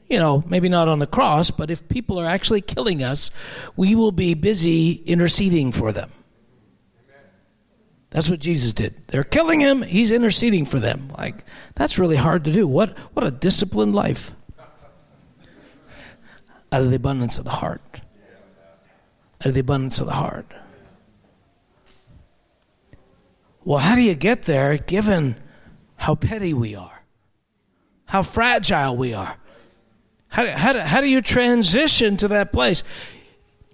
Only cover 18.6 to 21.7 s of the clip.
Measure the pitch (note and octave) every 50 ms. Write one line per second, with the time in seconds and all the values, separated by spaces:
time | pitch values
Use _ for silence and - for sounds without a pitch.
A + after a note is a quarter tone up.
18.6 | - - _ _ _ _ _ _ _ _ _ _ _ _ _ - - C3+ B2+ C3+
19.6 | B2+ B2 C#3+ C3+ C3 C3 - - - - - C#3 - - - - - - - -
20.6 | - - - - - - - _ _ _ _ _ _ _ _ _ _ _ _ _
21.6 | _ _